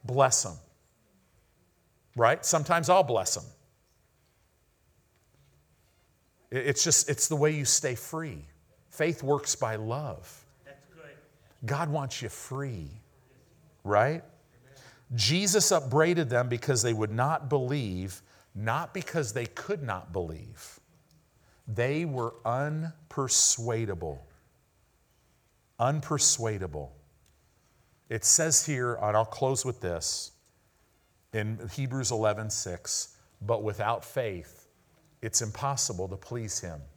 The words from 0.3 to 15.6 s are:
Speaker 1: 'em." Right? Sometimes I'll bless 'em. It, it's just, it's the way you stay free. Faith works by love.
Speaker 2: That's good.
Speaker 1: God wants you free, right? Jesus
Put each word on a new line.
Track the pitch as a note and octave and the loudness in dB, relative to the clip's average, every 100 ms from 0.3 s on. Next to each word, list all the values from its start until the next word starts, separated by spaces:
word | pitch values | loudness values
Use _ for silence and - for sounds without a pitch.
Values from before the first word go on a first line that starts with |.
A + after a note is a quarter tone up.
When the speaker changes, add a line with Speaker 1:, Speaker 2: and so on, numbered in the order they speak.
| - F#2+ | 4 0
Speaker 1:
'em." | D#2 - _ _ _ _ _ _ _ _ _ _ _ _ _ _ - | -8 -18 _ _ _ _ _ _ _ _ _ _ _ _ _ _ 4
Right? | A#2 D#3+ - | 4 6 2
Sometimes | E3 C#3+ E3+ D3+ | 0 4 2 6
I'll | G3 | 6
bless | D#3+ A2+ F#2 - | 6 2 0 -4
'em. | - - _ _ _ _ _ _ _ _ _ _ _ _ _ _ _ _ _ _ _ _ _ _ _ _ _ _ _ _ _ | -8 -20 _ _ _ _ _ _ _ _ _ _ _ _ _ _ _ _ _ _ _ _ _ _ _ _ _ _ _ _ _
It, | B2+ C3 | -2 0
it's | - | 2
just, | - A2+ - | 4 4 2
it's | C3+ - | 0 0
the | D3+ | 2
way | D3+ | 2
you | D#3 C3 | 2 2
stay | - C#3 A#2+ | 2 0 -6
free. | - D#3+ D#3+ E2 D2 _ _ _ _ | -8 -8 -8 -10 -16 _ _ _ _
Faith | - D#3 D3 | -2 -2 0
works | C3+ C#3+ - - | 0 0 0 -2
by | A#2 A2 | -2 -2
love. | A2 B2+ D3 D#2+ - - - _ - | -4 -6 -6 -10 -14 -20 -20 _ -20
Speaker 2:
That's | C#3 _ | -20 _
good. | D#3+ D3 C#3+ _ _ _ _ | -20 -20 -20 _ _ _ _
Speaker 1:
God | A#2 C#3+ E3 | -4 -2 0
wants | D3 C3+ - | -2 -4 -6
you | A2 | -8
free, | - - C3+ C#3 G#2+ D2 G#2+ _ _ _ _ _ _ _ _ | -10 -8 -6 -6 -8 -10 -14 _ _ _ _ _ _ _ _
right? | F#2+ G#2 B2+ E3 - - _ _ _ - - - _ | 2 4 6 2 -8 -20 _ _ _ -20 -20 -20 _
Jesus | A#2+ G#2 E3+ G3+ G#3 | 0 4 4 4 4